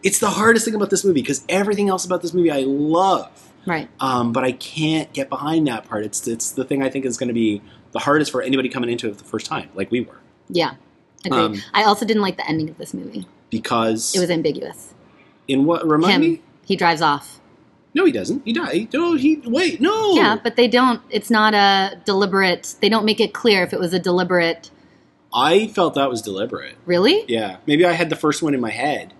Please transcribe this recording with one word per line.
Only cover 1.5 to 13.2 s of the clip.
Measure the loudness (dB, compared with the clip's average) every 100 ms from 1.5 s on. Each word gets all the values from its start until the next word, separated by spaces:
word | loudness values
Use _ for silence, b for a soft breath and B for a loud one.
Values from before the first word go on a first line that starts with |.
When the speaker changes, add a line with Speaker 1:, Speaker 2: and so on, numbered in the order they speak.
| -2 0 0 0
Speaker 1:
else | 0 -2
about | -4
this | -2
movie | 2 2
I | 2
love. | 0 0 0 2 4 2 -2 -18 -20 _ -6
Speaker 2:
Right. | -6 -6 -6
Speaker 1:
Um, | -2 0 0
but | 0 -2
I |
can't | -4 -10 -4 0 0 -4
get | -8 -8
behind | -6 -2 0 0
that | -2 -8
part. | -8 -6
It's, | -6 -6
it's | -6 -6
the | -6
thing | -4 -2
I | -2
think | -4 -6
is | -6
gonna | -4
be | 0 0 -2 B B B
the | -6
hardest | 0 2 2
for | -4
anybody | -2 -2 -2
coming | -4 -4
into | -4 -6
it | -10
the | -8
first | -8 -6
time, | -10 -10 -8
like | -4
we | -4
were. | -4 -12 _ _ _
Speaker 2:
Yeah. | -2 -2 -4 _ _ _ _ -4
Agreed. | 0
Speaker 1:
Um, | 0 -4 B
Speaker 2:
I | 0
also | 2 2 2
didn't | 0
like | 0 -4
the | -4
ending | -4 -4
of | -10
this | -14
movie. | -12 -12 -14